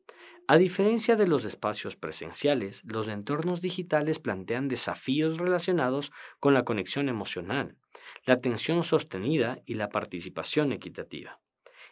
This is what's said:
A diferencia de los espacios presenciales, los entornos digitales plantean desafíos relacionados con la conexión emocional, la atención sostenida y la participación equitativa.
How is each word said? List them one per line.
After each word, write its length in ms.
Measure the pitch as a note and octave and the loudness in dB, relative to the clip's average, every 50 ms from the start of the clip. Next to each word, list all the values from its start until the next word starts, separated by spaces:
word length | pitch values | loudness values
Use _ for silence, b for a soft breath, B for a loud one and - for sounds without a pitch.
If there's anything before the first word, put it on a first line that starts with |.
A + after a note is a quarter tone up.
| _ - B B B B B B B B | _ -20 B B B B B B B B
A 100 | C3+ E3 | 6 6
diferencia 580 | F#3 F3+ F3+ - G3 G#3 A3+ A3+ A3+ - A#3 | 6 4 2 2 2 2 2 2 2 2 4
de 120 | G#3+ G#3 F3+ | 4 4 4
los 180 | E3 C3+ - | 4 2 0
espacios 500 | G#2 - - - G#2+ G#2+ - - G2+ - | -2 -6 -4 -4 -4 -4 -4 -6 -10 -10
presenciales, 880 | - - D#2+ D#2+ - - D#2+ F2 - - C#3+ C#3+ B2+ G2+ G2 G#2 - - | -8 -8 -8 -8 -8 -10 -10 -6 -2 0 2 2 2 0 -4 -8 -10 -10
los 240 | - G#2+ A2 G#2+ A2 | -6 -4 -4 -2 -2
entornos 540 | G#2+ G2+ G2+ - C#3+ D3 D#3+ F3 F3+ E3+ | -4 -6 -4 -4 -2 -2 0 -2 -2 -2
digitales 560 | F3 F#3 F3 - F3 - - D3+ D3 D#3 D#3+ D#3 | -4 -4 -4 -6 -4 0 0 0 2 0 -2 -2
plantean 500 | - A#2+ G2+ F#2 F#2 F2 A2+ B2 C#3 C#3 | -2 -4 -4 -4 -2 -4 -2 -2 0 -2
desafíos 680 | B2+ - - - E2+ - - - C3 D3 D#3 D#3+ D#3+ D#3+ | -2 -2 -2 -2 -4 -4 -2 0 0 2 2 0 0 0
relacionados 760 | F3 F3+ F3+ F3 F3 - F#3 E3+ C3+ B2+ C3 C#3 C#3+ - B B B B B B | 0 0 0 0 2 0 2 2 2 2 0 0 -4 -6 B B B B B B
con 160 | - C#3+ C#3 | 4 6 6
la 100 | C3 A#2+ | 6 4
conexión 420 | A#2 A#2+ G#2 F#2 - - C#3 C#3+ C#3 | 2 0 -2 -2 -4 -2 -2 -2 -2
emocional, 720 | A#2+ G#2+ G2 - - F#2 F2 F#2 A2 C#3+ A#2+ D#2 - _ _ _ B B B B B B B | -2 -2 -4 -4 -6 -6 -4 -4 -4 -4 -4 -6 -8 _ _ _ B B B B B B B
la 80 | - B2+ | 4 4
atención 480 | B2+ - C3 A#2 G#2+ - - D#3+ F3 | 4 4 0 -2 -2 0 0 0 0
sostenida 760 | D#3+ - - D3+ - - - F#2+ G2 A#2+ D#3+ D#3 A#2 A2+ C3 - - | 2 2 2 2 2 0 -6 -4 -2 0 2 2 2 0 -2 -6 -8
y 100 | - A#2 | -6 -4
la 140 | G#2+ G#2+ - | -4 -4 -2
participación 840 | - G#2+ F#2+ F#2 - F2 E2+ F#2 - - E2 - - D3+ D3+ C#3 | -2 -4 -4 -4 -6 -10 -10 -10 -8 -8 -6 -2 0 2 2 2
equitativa. 680 | A2+ F#2 - E2+ D#2 - E2+ - - D2+ - - - - _ _ _ _ - B B B B B | 0 -4 -6 -10 -10 -10 -10 -10 -10 -14 -12 -14 -16 -20 _ _ _ _ -20 B B B B B